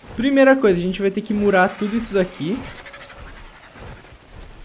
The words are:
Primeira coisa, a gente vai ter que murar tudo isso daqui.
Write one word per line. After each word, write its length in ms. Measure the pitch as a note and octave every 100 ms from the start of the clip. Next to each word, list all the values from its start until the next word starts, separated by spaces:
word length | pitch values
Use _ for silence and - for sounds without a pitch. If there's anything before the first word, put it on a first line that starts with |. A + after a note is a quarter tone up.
| -
Primeira 400 | - B3 C#4 C4+
coisa, 240 | C4+ A#3+ F3
a 40 |
gente 200 | F3 F#3
vai 80 | G3
ter 100 | G3
que 140 | G#3
murar 420 | G#3 G3+ G3 F#3 F#3+
tudo 200 | G#3 A3+
isso 180 | A#3
daqui. 420 | G3 F3+ - D3 B3 - - - - - - - - - - - - - - - - - - - -